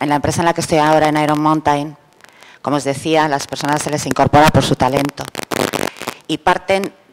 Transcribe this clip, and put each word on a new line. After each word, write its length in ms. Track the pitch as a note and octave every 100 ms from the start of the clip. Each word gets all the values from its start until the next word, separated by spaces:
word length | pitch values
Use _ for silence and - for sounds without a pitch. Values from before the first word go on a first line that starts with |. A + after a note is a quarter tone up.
en 80 | C#3
la 60 | D3
empresa 260 | C#3+ C3+
en 40 | E3+
la 60 |
que 60 | E3
estoy 200 | D3+ D#3+
ahora, 280 | D3+ D#3 D3+
en 80 | D3+
Iron 240 | D3+ D3+
Mountain, 560 | D3+ D#3 D3+ C#3+ D3+ C#3+ _ _ - _ - -
como 140 | - C#3+
os 80 |
decía, 460 | C3+ C#3 E3 D#3 D3+
las 180 | C#3 -
personas 340 | - C#3+ D3
se 80 | D3
les 160 | D3 C3+
incorpora 440 | C3+ C3+ D3 D3+
por 140 | C#3
su 120 | - C3+
talento 480 | B2+ C#3 C#3 - - - - - D#3 - - - - - -
y 120 | D#3
parten 520 | F#3 F3 - G3 G3 - _